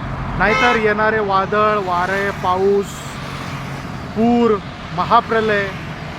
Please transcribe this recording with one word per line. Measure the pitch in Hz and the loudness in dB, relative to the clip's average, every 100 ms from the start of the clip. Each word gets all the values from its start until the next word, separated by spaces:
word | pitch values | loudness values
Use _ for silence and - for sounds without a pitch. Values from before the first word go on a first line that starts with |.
| - - - - | -8 -6 -6 0
नाहीतर | 190 220 240 233 | 2 4 2 4
येणारे | 214 208 214 220 | 2 2 2 2
वादळ, | 202 190 190 208 214 214 | 2 0 2 2 2 2
वारे, | 185 175 180 196 202 | 0 0 0 0 -2
पाऊस, | 196 185 185 196 202 196 - - - - - - - - - - - - 214 | -2 0 2 2 2 0 -8 -10 -10 -10 -8 -8 -8 -8 -10 -10 -10 -8 0
पूर, | 233 240 233 202 - - - 160 | 2 4 4 2 -2 -12 -8 -4
महाप्रलय | 160 226 - 226 220 208 196 185 156 - - | 4 4 4 0 2 2 0 -6 -10 -10 -10